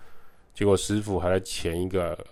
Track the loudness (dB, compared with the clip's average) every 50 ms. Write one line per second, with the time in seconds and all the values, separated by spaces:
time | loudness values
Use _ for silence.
0 | -14 -14 -14 -14 -14 -16 -18 -20 -20 -20 -6 0 4 6 6 6 4 2 0 0
1 | 0 0 -2 0 2 2 2 2 0 -2 -6 -4 -4 -2 -2 -2 -2 -2 0 -2
2 | -2 -2 -4 -8 -10 -16